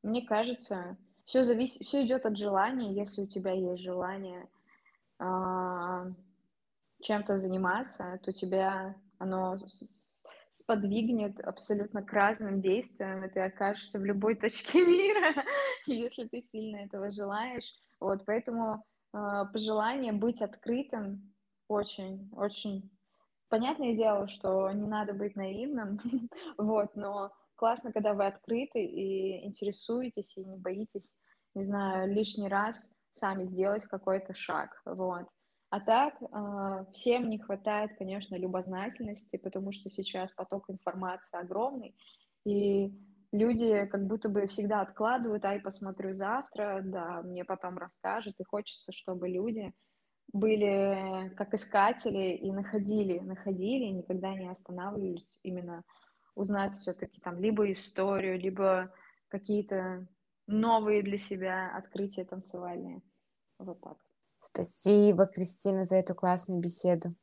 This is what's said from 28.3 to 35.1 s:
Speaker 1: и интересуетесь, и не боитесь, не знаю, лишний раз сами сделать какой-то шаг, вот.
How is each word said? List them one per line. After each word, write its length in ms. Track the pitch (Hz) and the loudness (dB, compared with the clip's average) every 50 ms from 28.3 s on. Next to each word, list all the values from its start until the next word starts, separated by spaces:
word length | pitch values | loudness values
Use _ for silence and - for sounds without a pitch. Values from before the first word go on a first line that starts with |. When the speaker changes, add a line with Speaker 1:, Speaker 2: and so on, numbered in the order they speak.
| 202 - _ - 226 233 277 294 - 240 196 | 0 -4 _ -2 -2 -2 -2 -2 -2 -2 -2
Speaker 1:
и 640 | 175 - - 196 196 190 190 190 190 190 180 - | -2 -2 -4 -2 -2 -2 0 -2 -2 -4 -4 -8
интересуетесь, 880 | 202 196 - 202 202 196 - - - 233 247 254 240 - 208 196 - - | -10 -8 -4 -4 -4 -4 -4 -4 -4 -2 -2 -2 -4 -6 -8 -10 -8 -12
и 80 | 196 190 | -14 -12
не 120 | 190 190 | -12 -14
боитесь, 640 | 185 185 185 185 196 220 - - 202 - - - _ _ _ _ _ _ _ _ | -8 -6 -6 -4 -4 -6 -8 -8 -12 -12 -12 -20 _ _ _ _ _ _ _ _
не 80 | 196 196 | -4 -2
знаю, 480 | 196 202 202 196 190 190 185 190 196 202 | -2 0 0 0 0 0 0 0 2 2
лишний 360 | 208 220 - - 214 202 196 | 2 0 0 -2 -4 -2 0
раз 460 | 196 196 208 220 226 - - - _ _ _ _ _ | 2 2 2 0 -2 -6 -12 -14 _ _ _ _ _
сами 320 | - - 196 190 190 185 | -4 -2 -2 0 -2 -4
сделать 380 | 185 185 180 190 196 208 220 214 | -4 0 2 2 2 2 0 -4
какой-то 480 | - - 190 - 196 190 190 190 - 185 | -6 -10 -4 0 0 0 0 0 -6 -10
шаг, 460 | - - - 165 151 143 - - - _ | -10 -6 -4 -2 -2 -2 -4 -8 -14 _
вот. 420 | - 175 190 185 185 | -10 -6 -4 -2 -2